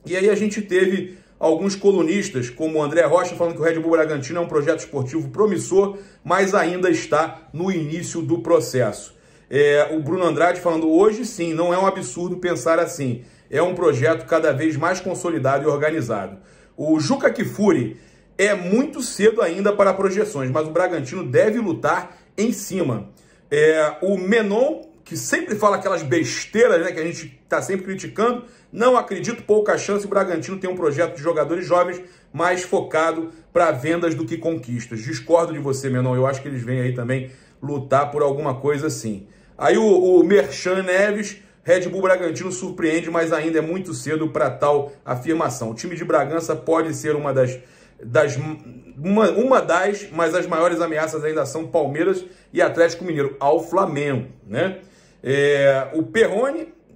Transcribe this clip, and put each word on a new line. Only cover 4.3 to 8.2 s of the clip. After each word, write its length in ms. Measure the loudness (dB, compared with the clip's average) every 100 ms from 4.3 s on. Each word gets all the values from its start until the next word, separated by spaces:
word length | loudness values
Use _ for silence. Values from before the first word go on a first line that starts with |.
| -6
é 20 |
um 60 | -2
projeto 320 | 0 0 -2
esportivo 480 | -4 -6 -4 -4 -4
promissor, 680 | 0 0 0 0 2 2 -2 -16 -10
mas 280 | -2 2 2
ainda 380 | 2 0 0 2
está 520 | 0 0 0 0 -6 -14
no 180 | -6 -4
início 500 | -2 -4 -6 -8 -6